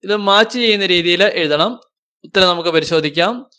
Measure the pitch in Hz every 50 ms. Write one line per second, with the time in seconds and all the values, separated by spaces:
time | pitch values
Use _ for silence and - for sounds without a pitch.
0 | - 190 208 214 202 196 196 208 226 220 240 247 240 220 208 202 196 185 180 175
1 | 170 175 175 175 196 208 - 175 165 147 147 147 170 220 247 240 _ _ _ _
2 | _ _ _ _ - - - 196 185 180 175 170 165 175 160 160 151 143 165 160
3 | 156 151 143 170 170 202 240 247 277 _ _